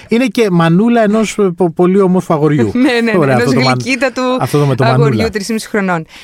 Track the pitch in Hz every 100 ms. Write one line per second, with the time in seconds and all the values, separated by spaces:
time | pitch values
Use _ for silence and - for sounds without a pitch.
0 | - 226 262 240 214 175 165 175 233 233
1 | 208 220 202 - 196 170 180 - 180 196
2 | 185 185 180 160 151 151 110 240 269 240
3 | 226 196 139 131 240 - - 127 165 262
4 | 269 254 254 254 - 147 143 131 226 127
5 | 143 110 - 214 202 220 - 214 190 170
6 | 160 -